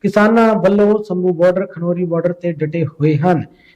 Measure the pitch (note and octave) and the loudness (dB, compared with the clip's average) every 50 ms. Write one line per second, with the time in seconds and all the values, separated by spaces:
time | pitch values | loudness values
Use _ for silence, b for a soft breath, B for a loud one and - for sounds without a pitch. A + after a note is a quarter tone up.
0 | - G3+ - G#3 G#3 A3 A3+ A#3 A3+ A3 G#3+ F#3+ E3+ F#3+ G3+ G3+ G#3 G#3 G#3+ G#3+ | -2 0 2 2 2 4 4 4 4 2 2 2 2 2 2 2 2 2 2 0
1 | G#3+ - F3+ F3+ F3+ F3+ F3 D#3+ F3 F3+ F3+ F#3+ G3 G3 - E3 E3+ F3 F3 F3 | -2 -6 -6 -2 -2 -2 0 2 2 2 2 0 -6 -6 -8 -8 -4 -4 -4 -4
2 | F3+ E3+ E3+ E3 E3+ F3 F3 F3 - F3 E3+ C#3+ D#3 D3+ D#3 E3+ D#3 - - - | -4 -4 -4 -2 -2 -4 -6 -4 -6 -8 -4 -4 -6 -6 -4 -4 -6 -6 -4 -2
3 | D3 D#3 D#3 D3 D#3 F3+ F3 C#3+ G#2 - b b b b b | 0 0 0 2 2 0 0 0 -2 -8 b b b b b